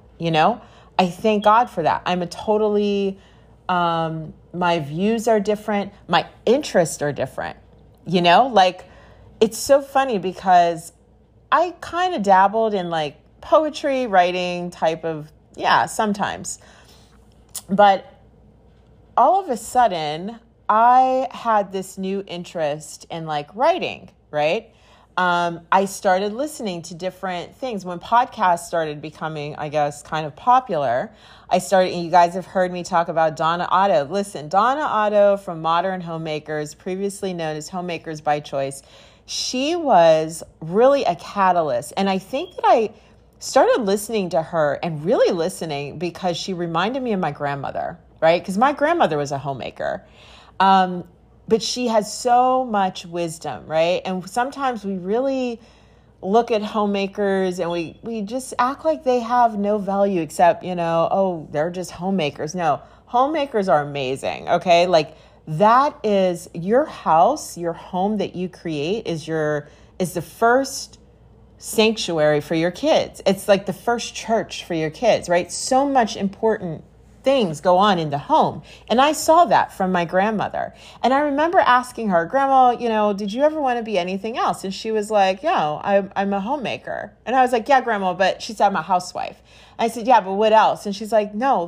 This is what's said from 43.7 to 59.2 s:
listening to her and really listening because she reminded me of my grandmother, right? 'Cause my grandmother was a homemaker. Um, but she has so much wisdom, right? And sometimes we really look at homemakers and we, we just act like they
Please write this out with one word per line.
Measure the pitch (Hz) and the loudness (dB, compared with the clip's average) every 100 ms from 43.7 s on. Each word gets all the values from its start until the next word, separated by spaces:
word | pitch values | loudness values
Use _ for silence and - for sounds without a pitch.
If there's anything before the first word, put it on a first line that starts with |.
| - | 2
listening | 196 202 226 220 175 | 0 -2 -2 -4 -2
to | 175 | -2
her | 160 165 147 - | -2 0 0 0
and | 170 151 | -6 -4
really | 165 320 480 | -2 2 2
listening | 180 165 - 165 143 143 151 | 2 -4 -4 -8 -6 -8 -8
because | 175 - 185 156 | -8 -4 -4 -4
she | - | -6
reminded | 175 170 165 202 269 | -6 -4 -2 -2 -4
me | 254 | -4
of | 196 | -2
my | 160 | -4
grandmother, | 147 143 139 123 - 67 - _ _ | -4 -6 -6 -6 -6 -8 -10 _ _
right? | 160 175 | 2 2
'Cause | 170 190 | -2 0
my | 269 | 0
grandmother | 294 294 339 196 147 | 2 0 2 0 0
was | 143 | -4
a | 139 | -6
homemaker. | 139 127 80 - 71 - - - - - - - | -6 -8 -10 -8 -6 -6 -12 -20 -20 -20 -12 2
Um, | 190 190 185 180 - _ _ _ - | 4 6 4 -2 -12 _ _ _ -2
but | 220 | -2
she | - 254 240 | -2 -4 0
has | 220 202 | 0 0
so | - 247 240 254 262 | -4 2 4 4 2
much | 254 208 190 - 175 | 0 -2 -2 -4 -10
wisdom, | 175 170 156 151 95 64 | -6 -6 -8 -12 -12 -4
right? | 156 170 180 | 0 2 0
And | 185 185 175 | -4 -8 -6
sometimes | 240 262 277 269 226 | -4 -4 -4 -6 -4
we | 196 190 | -6 -8
really | 180 226 269 262 247 226 - _ _ _ _ _ | -4 -2 -2 -2 -4 -8 -16 _ _ _ _ _
look | 185 220 233 | 0 2 2
at | 220 | -2
homemakers | 208 220 208 202 196 208 196 196 185 180 | -2 -2 -2 -2 -4 -2 0 0 0 -2
and | 170 | -4
we, | 175 156 - | -4 -6 -10
we | 226 226 | -10 -8
just | 202 254 254 - | -6 -8 -6 -2
act | 247 277 | -2 -2
like | 320 311 | -4 -2
they | 262 247 | 0 -2